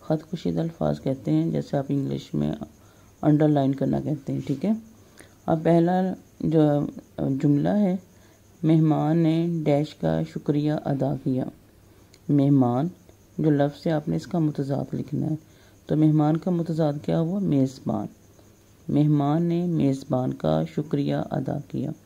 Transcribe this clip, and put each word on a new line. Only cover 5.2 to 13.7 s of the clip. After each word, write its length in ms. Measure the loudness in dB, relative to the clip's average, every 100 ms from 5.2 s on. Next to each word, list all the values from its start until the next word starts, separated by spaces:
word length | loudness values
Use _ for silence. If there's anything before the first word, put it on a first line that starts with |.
| -20 -14 -4
अब 180 | -2
पहला 360 | 4 4 4 2 0 -4 -12 _
जो 440 | 0 2 4 2 -2 -8 -18 -6
जुमला 540 | -4 0 2 2 2
है, 240 | 2 2 0 -6 -20 -20 _ _ -4
मेहमान 560 | 2 4 4 2 2 2
ने 180 | 2 2 0 -2
डैश 280 | 0 0 0
का 280 | -4 -2 -2
शुक्रिया 520 | -2 -6 -2 0 0 -2 -4
अदा 280 | -2 -2 -2
किया। 320 | -2 -2 -4 -10 -20 -20 -20 -20 -20 -20 0
मेहमान 600 | 4 6 6 4 2 -2 -6 -20 -20 -20 -2
जो 120 | 2
लफ्ज़ 360 | 4 2